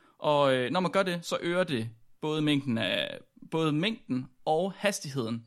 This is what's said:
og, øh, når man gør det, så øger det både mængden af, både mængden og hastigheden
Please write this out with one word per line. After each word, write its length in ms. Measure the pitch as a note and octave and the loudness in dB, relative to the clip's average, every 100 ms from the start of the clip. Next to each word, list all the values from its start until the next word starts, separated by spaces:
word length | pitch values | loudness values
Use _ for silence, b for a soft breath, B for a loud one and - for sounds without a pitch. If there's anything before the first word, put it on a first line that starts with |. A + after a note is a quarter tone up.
| b b | b b
og, 360 | - D3 C#3+ C3 | 2 4 4 4
øh, 160 | B2 | 2
når 80 | F3+ | 0
man 120 | F3 | 2
gør 120 | G3 | 2
det, 160 | F#3+ F3 E3 | 0 -2 -4
så 120 | F3+ | -4
øger 220 | E3+ F3 | 0 0
det 260 | F3+ B2+ A2+ - - - | 0 -2 -4 -8 -20 -8
både 200 | D#3 D#3 | -4 0
mængden 360 | D3+ C#3+ C3+ A2+ | 2 2 0 0
af, 420 | F#2+ G2+ C2+ G1+ - - - | 0 -2 -4 -8 -16 -20 -6
både 200 | E3 D#3+ | 0 2
mængden 560 | D3 G3 A3 - B2+ C3+ _ - | 2 0 -4 -4 -6 -6 _ -2
og 280 | D#3 F#3+ F3+ | 0 0 -2
hastigheden 680 | G#3 G3+ D#3 C3+ A2 A#2 | -2 -2 -4 -4 -4 -6